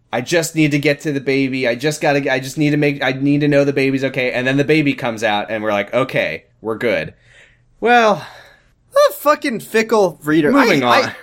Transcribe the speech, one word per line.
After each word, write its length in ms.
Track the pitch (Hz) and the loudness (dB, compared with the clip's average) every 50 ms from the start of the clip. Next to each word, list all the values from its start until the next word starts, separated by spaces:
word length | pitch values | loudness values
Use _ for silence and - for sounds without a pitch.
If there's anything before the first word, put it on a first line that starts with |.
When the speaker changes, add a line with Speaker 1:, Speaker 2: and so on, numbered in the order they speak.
| _ - | _ -8
Speaker 1:
"I 80 | 113 120 | -6 -6
just 360 | 123 - 170 165 156 - - | -4 0 -2 -2 -2 -2 0
need 160 | 160 156 143 | 0 2 2
to 80 | 147 147 | 2 0
get 180 | 139 151 139 - | 0 0 -2 -2
to 100 | - 160 | -4 -4
the 80 | 139 139 | -4 -4
baby. 480 | 123 139 135 139 135 127 131 131 127 117 | -2 -2 0 0 0 -2 -2 -2 -2 -2
I 80 | 120 | -2
just 240 | 120 139 156 147 - | -2 -2 -4 -4 -2
gotta, 280 | 170 151 139 143 135 135 | -2 0 0 0 0 -2
I 120 | 131 131 | -2 -4
just 180 | 131 131 - 160 | -4 -6 -4 -2
need 120 | 147 147 | 0 0
to 60 | 151 | 2
make, 240 | 147 147 147 143 - 131 | 2 0 0 -2 -2 -4
I 80 | 131 | -4
need 300 | 135 131 139 143 143 143 | -4 0 0 0 2 2
to 40 | 147 | 2
know 160 | 147 143 143 | 2 2 2
the 100 | 143 143 | 2 2
baby's 300 | 135 139 135 135 135 127 135 | 0 0 0 0 0 -2 -2
okay." 260 | 131 135 135 127 123 | -2 -2 -2 -4 -2
And 160 | - 123 123 131 | -2 -2 -2 0
then 80 | 135 | 0
the 80 | 139 135 | 0 2
baby 300 | - 156 160 147 139 131 | 2 2 2 2 0 0
comes 280 | - - 120 113 107 | -2 -4 -6 -6 -2
out, 260 | 113 107 104 104 - - | -2 -2 -2 -2 -4 -4
and 140 | 113 107 | -6 -4
we're 80 | 107 110 | -2 -2
like, 240 | 104 101 101 - 113 | -2 -2 -2 -2 -2
"Okay, 520 | 123 131 131 - 123 95 78 78 - _ _ _ _ | -2 -2 0 -2 -2 -2 -2 -6 -10 _ _ _ _
we're 160 | 98 110 113 | -8 -8 -6
good." 380 | 107 127 113 95 80 78 - - _ _ _ _ - - _ _ _ _ _ _ - | -2 -2 -2 -2 -2 -4 -8 -14 _ _ _ _ -20 -20 _ _ _ _ _ _ -4
Well, 460 | 208 233 240 240 226 214 190 147 - - - - - - _ _ _ _ _ _ _ _ - 554 587 554 | 2 4 4 4 4 4 2 0 -4 -16 -20 -20 -20 -20 _ _ _ _ _ _ _ _ 2 2 2 2
Speaker 2:
A 20 | |
fucking 480 | - - - 294 302 294 - 285 226 170 | 2 0 0 0 0 0 0 -6 -6 -6
fickle 580 | - - - 220 220 226 233 214 190 175 - - - | -8 -2 -2 -2 0 2 2 2 2 2 0 -6 -4
reader. 260 | 147 156 165 147 - | 0 0 2 2 4
Speaker 1:
Moving 320 | 254 277 254 220 165 139 | 4 4 4 4 2 2
Speaker 2:
I, 40 | 123 | 4
Speaker 1:
on. 180 | 123 240 269 240 | 4 2 2 2
Speaker 2:
I, 100 | - - - | -2 -6 -12